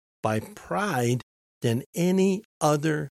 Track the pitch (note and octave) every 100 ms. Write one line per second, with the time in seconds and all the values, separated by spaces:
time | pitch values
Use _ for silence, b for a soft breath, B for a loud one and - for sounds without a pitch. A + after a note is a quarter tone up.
0 | _ _ A2 A2 G#2 G#2 - F3 G#3 C3
1 | A#2+ B2 - _ _ _ B2 A#2 - -
2 | F3 F#3+ F#3+ F#3+ - - D#3 D3+ D#3 D3+
3 | D3